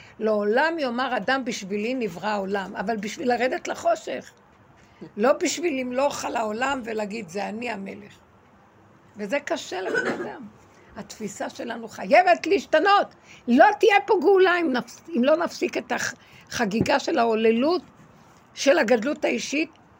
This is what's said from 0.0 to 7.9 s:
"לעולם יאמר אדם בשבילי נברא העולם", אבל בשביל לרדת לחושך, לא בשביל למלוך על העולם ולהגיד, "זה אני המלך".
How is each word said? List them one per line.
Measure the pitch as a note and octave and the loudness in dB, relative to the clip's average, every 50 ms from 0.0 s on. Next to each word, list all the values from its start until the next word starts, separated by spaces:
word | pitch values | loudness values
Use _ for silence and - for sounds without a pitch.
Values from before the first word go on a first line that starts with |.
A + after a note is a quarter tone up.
| - - - - | -20 -20 -10 -4
"לעולם | A3 G#3+ G#3+ G#3 G#3 G#3 G#3+ B3+ D4+ D#4+ E4 E4 | 0 0 0 2 2 2 2 4 2 2 0 -2
יאמר | C#4+ B3+ A#3 A#3+ C4 C4+ B3 B3 | -2 -2 -2 -2 -2 -2 -2 -2
אדם | F#3+ B3+ C4 C4+ B3+ | 0 0 0 0 -2
בשבילי | B3+ G#3+ - G#3 F3+ G3+ G#3 G#3 A#3 B3+ | -4 -6 -8 -8 -6 -6 -4 -4 -4 -4
נברא | C4+ A#3 G3+ E3 E3+ - G#3+ | -4 -4 -6 -6 -6 -4 -4
העולם", | G#3+ G#3 F#3+ F#3+ G3 G3+ F#3+ F3+ G#3+ | -4 -2 -2 -4 -4 -4 -4 -6 -8
אבל | - F#3+ F#3+ A#3 G#3 | -6 -4 -4 -4 -4
בשביל | G3 G#3+ - - D#4+ B3 | -6 -8 -8 -4 -2 0
לרדת | A#3+ A3+ A#3+ B3+ B3+ E4+ - E4+ | 0 0 0 -2 -2 -4 -6 -8
לחושך, | E4 - - E4+ E4+ - - - C4+ B3 - - - _ _ _ _ _ _ _ _ _ _ _ _ _ - D#3 - G3+ | -10 -2 0 0 0 0 -2 -8 -10 -10 -10 -14 -20 _ _ _ _ _ _ _ _ _ _ _ _ _ -20 -14 -4 0
לא | G#3 B3+ D4 | 2 2 2
בשביל | D4 - C#4+ - - D#4+ F4 C#4 C4 | 2 0 -2 -4 -2 -4 -4 -2 -2
למלוך | B3+ B3+ B3 B3+ C#4 C#4+ - - - | -4 -4 -2 0 0 -2 -2 -4 -6
על | D4+ C4 | -6 -4
העולם | A#3+ A3+ G#3+ G#3 A3 B3+ C4+ C#4 C4 A3 | -4 -4 -4 -4 -4 -4 -4 -4 -4 -6
ולהגיד, | A3+ A3 G#3+ G#3+ G3+ G3+ A#3 G#3+ D#3+ | -6 -6 -6 -6 -6 -8 -10 -10 -8
"זה | D#3+ G3+ G3 G3 | -8 -8 -6 -6
אני | G3+ A3 A#3+ A#3+ | -6 -8 -8 -8
המלך". | A3 G3 G3 G3 | -8 -8 -10 -12